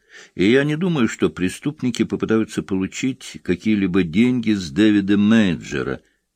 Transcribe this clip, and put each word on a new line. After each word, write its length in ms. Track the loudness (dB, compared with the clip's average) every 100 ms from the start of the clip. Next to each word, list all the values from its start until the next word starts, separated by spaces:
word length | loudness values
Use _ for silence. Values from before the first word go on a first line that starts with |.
| _ -20 -12 -2
и 160 | 2
я 140 | 2 0
не 100 | -2
думаю, 320 | -2 0 -2
что 220 | 0 -4
преступники 720 | -2 -4 -4 -8 -4 -4 -2
попытаются 580 | -2 -2 0 0 -2 -6
получить 760 | -4 -4 -4 -4 -6 -6 -12 -10
какие-либо 600 | -6 -2 0 0 2 0
деньги 480 | 0 2 2 2 0
с 180 | -2 -2
Дэвида 480 | 2 4 4 2 2
Мейджера». 840 | 4 4 4 0 -6 -6 -6 -8 _ _ _